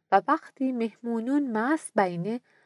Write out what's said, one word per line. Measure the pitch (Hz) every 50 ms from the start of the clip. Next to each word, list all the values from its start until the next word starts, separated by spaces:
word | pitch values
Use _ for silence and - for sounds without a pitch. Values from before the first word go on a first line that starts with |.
| _ -
و | 190 196 190
وقتی | - 294 - - - _ - 262 262
مهمونون | 254 233 226 220 - _ - 233 233 226 226 254 277 294 285 254
مست | 214 214 226 269 320 311 - - -
بینه | 220 196 180 175 170 175 208 233 247 _ _ _ _ _